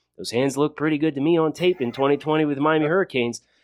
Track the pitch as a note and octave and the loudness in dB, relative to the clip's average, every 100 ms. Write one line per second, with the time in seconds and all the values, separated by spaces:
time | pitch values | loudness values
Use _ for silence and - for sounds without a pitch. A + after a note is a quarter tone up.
0 | _ - F#2 A2+ C#3 C3+ D3 D3+ D3+ D3+ | _ -14 -6 -2 0 0 -2 -2 -2 0
1 | D#3+ C3+ D3+ E3+ D#3 D3 F3+ F3+ A#2+ B2 | -2 0 2 2 2 0 0 0 -4 0
2 | C3+ C#3+ D3 D#3 D3+ C3+ D3+ D#3+ D3+ F#3 | 2 2 0 0 0 0 2 2 2 0
3 | G3+ C3 A#2+ A#2 - _ | 0 -2 -2 -4 -14 _